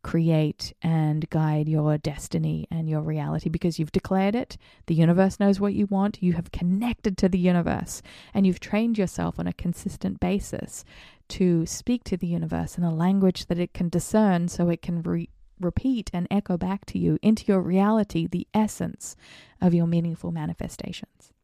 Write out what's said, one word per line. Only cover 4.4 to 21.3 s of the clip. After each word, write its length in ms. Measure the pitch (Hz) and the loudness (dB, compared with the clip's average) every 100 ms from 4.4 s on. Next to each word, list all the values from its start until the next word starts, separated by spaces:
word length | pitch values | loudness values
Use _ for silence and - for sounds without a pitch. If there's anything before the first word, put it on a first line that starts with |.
| - - _ _ - | -6 -14 _ _ -2
The 100 | 165 | 4
universe 420 | 165 175 190 - | 6 6 4 4
knows 220 | 202 196 | 2 4
what 140 | 202 | 0
you 120 | 196 202 | 0 0
want. 360 | 196 202 - | 0 -2 0
You 100 | 180 | 0
have 180 | 170 175 | 0 -4
connected 680 | - 175 190 240 233 214 185 | -4 0 0 -2 -2 -4 2
to 100 | 190 | 2
the 120 | 185 | 4
universe 600 | 180 175 170 - - - - - - | 2 2 2 -2 -6 -12 -16 -20 -6
and 140 | 196 190 | 2 2
you've 140 | 180 | 2
trained 360 | - 202 233 214 | -2 -2 0 0
yourself 400 | 180 - 170 - | -2 -2 -4 -4
on 100 | 170 | -6
a 60 | |
consistent 680 | - 175 - - - 190 190 | -4 -6 -6 -8 -4 -4 -2
basis 640 | 175 196 - - - - - - - _ _ | -2 -2 -4 -10 -10 -14 -20 -20 -20 _ _
to 360 | - 185 170 165 | 0 2 4 0
speak 400 | - - 247 - | -6 -2 -4 -2
to 100 | 180 | -4
the 120 | 175 | -2
universe 500 | 170 160 165 160 - | -4 -2 -4 -4 -2
in 80 | 175 | 0
a 80 | |
language 540 | 160 175 196 190 - - | 2 2 4 4 2 -4
that 120 | 175 | -2
it 140 | 175 | -2
can 160 | - 175 | -2 -2
discern 580 | 170 - 214 214 175 175 | -2 2 4 4 4 0
so 220 | - 175 | 0 0
it 120 | 165 | 0
can 200 | - 170 | -4 -4
re-, 280 | 170 170 170 - - _ | -2 -4 -4 -14 -20 _
repeat 500 | 180 - 262 247 - | -2 0 0 -2 -2
and 120 | 180 175 | -6 0
echo 240 | 202 - 175 | -2 0 -2
back 300 | 180 202 - | -2 -4 -6
to 120 | 185 | -2
you 200 | 170 156 | 0 4
into 220 | 208 220 - | 4 2 2
your 140 | 190 | 2
reality 680 | 175 185 202 220 202 170 170 | 4 4 4 2 0 -2 -2
the 200 | 175 - | -4 -2
essence 640 | 208 214 - 87 - - - - - - _ | 0 0 -2 -8 -8 -16 -18 -20 -20 -20 _
of 140 | 185 | 2
your 140 | 170 170 | 4 2
meaningful 440 | 170 170 165 175 | 0 0 -6 -8
manifestations. 1000 | 165 151 165 - - - - - _ _ | -6 -6 -6 -10 -10 -12 -12 -16 _ _